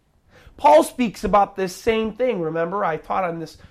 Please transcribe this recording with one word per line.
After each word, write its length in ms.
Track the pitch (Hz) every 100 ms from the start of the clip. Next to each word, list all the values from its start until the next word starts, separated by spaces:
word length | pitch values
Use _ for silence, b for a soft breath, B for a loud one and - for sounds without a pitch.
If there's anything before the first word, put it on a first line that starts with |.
| _ _ b b b -
Paul 260 | 294 302
speaks 400 | - - 233 -
about 320 | 208 202 196
this 220 | - 185 -
same 380 | 233 220 220
thing. 260 | - 254 196
Remember, 420 | 160 165 170 202
I 140 | 185 156
taught 280 | - 196
on 160 | 180 165
this, 180 | 156 - b